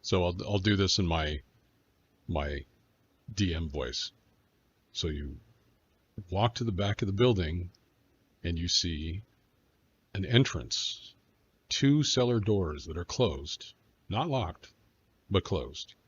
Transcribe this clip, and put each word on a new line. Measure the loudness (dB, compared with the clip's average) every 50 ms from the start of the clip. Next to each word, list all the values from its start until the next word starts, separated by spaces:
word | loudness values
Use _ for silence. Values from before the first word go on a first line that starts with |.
so | _ 2 2 2 4
I'll, | 2 0 -2 -4
I'll | 0 0 2
do | 4 4 4
this | 4 4 2 4 2
in | 2
my, | 2 2 2 0 0 -2 -4 -8 _ _ _ _ _ _ _ _ _ _ _ _ _ _ _ _
my | -4 -2 -2 -2 -2 -6 -8 -10 _ _ _ _ _ _ _ _ _ _ _ _ -14 -2
D | 0 0 0 0
M | -2 -4 -4
voice. | -4 -4 -6 -4 -4 -8 -8 -8 _ _ _ _ _ _ _ _ _ _ _ _ _ _ _ _
So | _ -4 -4
you | -4 -4 -4 -6 -8 -10 -12 _ _ _ _ _ _ _ _ _ _ _ _ _ _ _ -16 -10 -6
walk | -2 0 0 0 0
to | -2 -4
the | -2
back | 0 0 0 0 0 0
of | -2
the | -2 2
building, | 4 4 4 4 4 2 0 -2 -4 -4 -6 -10 _ _ _ _ _ _ _ _ _ _ _ _ _ -4
and | -2 -2
you | -2 -2
see | 0 0 0 0 0 -4 -4 -6 -6 -6 -8 -10 _ _ _ _ _ _ _ _ _ _ _ _ _ _ _ _ _ _
an | -6 -4
entrance, | 4 4 4 4 4 0 -6 -6 -4 -6 -4 -4 -6 -6 -8 -14 -20 -20 _ _ _ _ _ _ _ _ _ _ _
two | -2 2 4 6 6 6 4
cellar | 2 2 2 4 4 4 2
doors | 4 4 2 2 2 0 -4 -8 -10
that | -10 -8
are | -8 -8
closed, | -8 0 0 0 0 0 -2 -8 -10 -10 -10 -12 -18 -20 _ _ _ _ _ _ _
not | -4 -2 -2 0
locked, | -2 -2 -2 -4 -6 -10 -16 -20 _ _ _ _ _ _ _ _ _ _ _ _
but | 0 0 2
closed. | 2 -2 -4 -4 -6 -10 -12 -14 -14 -16 _ _